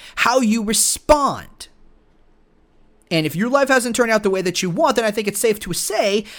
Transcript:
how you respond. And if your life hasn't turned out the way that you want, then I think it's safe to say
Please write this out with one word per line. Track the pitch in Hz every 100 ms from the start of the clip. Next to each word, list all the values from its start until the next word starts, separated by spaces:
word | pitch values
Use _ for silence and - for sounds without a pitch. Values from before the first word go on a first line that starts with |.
| - -
how | 233 254
you | 226 226
respond. | 208 214 - - - 302 269 117 - - - _ - _ _ _ _ _ _ _ _ _ _ _ _
And | 165 156
if | 160
your | 233
life | 277 277
hasn't | 262 240 226
turned | 226
out | 220
the | 208
way | 190
that | 180 180
you | 185
want, | 185 311 247
then | 220
I |
think | 214 208
it's | 214
safe | 233 208
to | -
say | 165 - 214 208 208 202